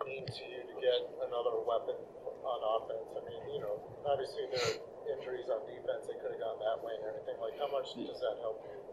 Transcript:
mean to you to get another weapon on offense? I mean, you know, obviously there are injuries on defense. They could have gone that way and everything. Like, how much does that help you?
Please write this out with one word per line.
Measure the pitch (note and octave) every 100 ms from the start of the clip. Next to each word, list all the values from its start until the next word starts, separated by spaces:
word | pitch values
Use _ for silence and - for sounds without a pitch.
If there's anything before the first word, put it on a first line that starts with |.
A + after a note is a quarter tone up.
mean | C3+ C3+ B2
to | -
you | B2 B2+ -
to | -
get | B2+ B2 A#2+ A#2+
another | B2+ A#2+ A#2+ A2+ A2+
weapon | A2+ B2+ B2 - - - -
on | - A#2+ A2 A2
offense? | - A2+ A2
I | - -
mean, | - -
you | G#2+
know, | G#2 G#2 - -
obviously | D3 C#3 C3 - C3
there | B2+
are | A#2 - - - D3+ C3
injuries | B2+ B2+ B2+
on | A2+ -
defense. | A#2+ - - -
They | -
could | -
have | A#2
gone | A2+ A2+
that | G#2+ A2+
way | A#2 A2
and | G#2+
everything. | G#2+ A2 B2
Like, | A2+ -
how | C#3+
much | C#3 B2+
does | B2 G#2 A#2
that | B2 G2+
help | A2+ - -
you? | - -